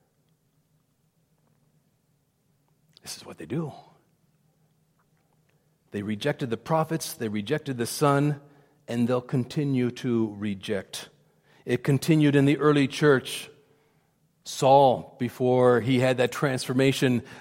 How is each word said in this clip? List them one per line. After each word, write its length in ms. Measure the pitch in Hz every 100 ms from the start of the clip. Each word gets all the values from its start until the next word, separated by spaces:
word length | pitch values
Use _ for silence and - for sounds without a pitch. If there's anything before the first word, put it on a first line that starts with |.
| _ _ _ _ _ _ _ _ _ _ _ _ _ _ _ _ _ _ _ _ _ _ _ _ _ _ _ _ _ _
This 160 | - -
is 80 | -
what 120 | -
they 80 | 78
do. 280 | 131 156 - - _ _ _ _ _ _ _ _ _ _ _ _ _ _ _ _ _ _ _ _
They 140 | 104
rejected 460 | 101 104 143 139 131
the 60 | 113
prophets, 560 | - 160 156 160 - -
they 120 | 113
rejected 500 | 104 104 151 147 127
the 80 | 117
Son, 540 | - 147 139 147 147 - _ _ _ -
and 220 | 117 120
they'll 100 | 123
continue 720 | 123 139 120 - 143 131 123
to 420 | 117 127 117 110 101
reject. 720 | 104 98 92 101 - - - _ _ _ _ _ -
It 180 | 123
continued 500 | - 135 - 156 147
in 120 | 143 139
the 140 | 147
early 280 | 151 147 131
church. 640 | - 151 131 - - - - _ _ _ _ _ _ _ _ -
Saul, 720 | - 139 139 139 110 - -
before 640 | 120 - 127 127 123 120
he 180 | 110 127
had 160 | 131 127
that 160 | 123
transformation, 920 | - 147 127 - 127 135 135 135 120 - -